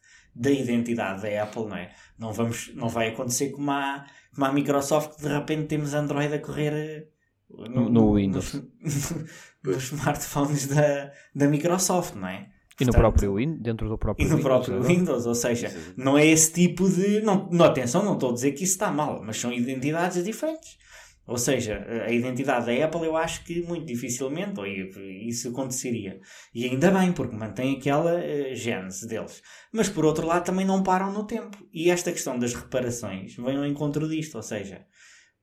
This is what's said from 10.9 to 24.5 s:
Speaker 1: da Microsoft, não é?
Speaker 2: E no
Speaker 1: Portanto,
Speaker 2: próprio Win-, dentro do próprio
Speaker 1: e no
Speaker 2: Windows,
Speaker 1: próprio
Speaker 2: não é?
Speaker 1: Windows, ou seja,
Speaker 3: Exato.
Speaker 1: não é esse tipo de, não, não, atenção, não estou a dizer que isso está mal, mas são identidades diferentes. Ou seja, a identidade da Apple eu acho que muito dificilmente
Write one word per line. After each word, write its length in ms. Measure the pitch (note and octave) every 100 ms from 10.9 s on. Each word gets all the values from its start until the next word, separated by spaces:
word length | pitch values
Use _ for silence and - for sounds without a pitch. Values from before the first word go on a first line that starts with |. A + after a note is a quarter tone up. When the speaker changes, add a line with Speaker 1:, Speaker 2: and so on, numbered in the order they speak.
| C#3+ C#3+ - - C#3
Speaker 1:
da 120 | C#3+
Microsoft, 680 | D3 E3+ F#3 - F#3 F3 G#2
não 120 | F#2
é? 220 | F#2+ - _ _ -
Speaker 2:
E 60 | B2
no 80 |
Speaker 1:
Portanto, 20 | A2+
Speaker 2:
próprio 340 | A2 - G2+ G2
Win-, 220 | C#3+ D#3+
dentro 300 | A#2 A2+ A2
do 80 | A2
próprio 280 | A2 G#2 D3+
Speaker 1:
e 40 |
no 80 | D3+
Speaker 2:
Windows, 100 | C3+ B2+ A#2+
Speaker 1:
próprio 120 | B2
Speaker 2:
não 60 | C#3
é? 20 |
Speaker 1:
Windows, 380 | F3+ F3 B2 A#2
ou 100 | A#2
seja, 320 | B2+ A#2 G#2
Speaker 3:
Exato. 260 | F2 D#2+ -
Speaker 1:
não 200 | C3+ C#3+
é 80 | D3+
esse 280 | D#3 -
tipo 340 | F3 F3 - F#3+
de, 320 | F3 G3 G#3
não, 280 | A3 F#3+ -
não, 140 | E3+ D#3
atenção, 400 | C3 A#2+ F3 G3+
não 80 |
estou 160 | D#3+ B2+
a 40 |
dizer 180 | A#2+ C3+
que 100 | C#3
isso 100 | F#3
está 160 | - G#3
mal, 300 | D3 D3 D#2+ G2
mas 100 | A2
são 140 | B2
identidades 720 | A#2+ B2 C3 C#3 D#3+ F3 F3
diferentes. 540 | F3 A3 D#4 D#4+ - - _ - - _ -
Ou 100 | A#2+
seja, 480 | C3+ C3 G#2+ G2+ G2 A2+ G#2+
a 40 |
identidade 540 | A#2+ B2+ B2+ C#3 B2 A#2+
da 200 | B2 D#3
Apple 180 | E3+ D#3+
eu 100 | D#3+
acho 280 | E3 -
que 180 | - E3+
muito 240 | E3+ E3+ D3+
dificilmente 760 | A#2+ B2 - C3+ D#3 G3+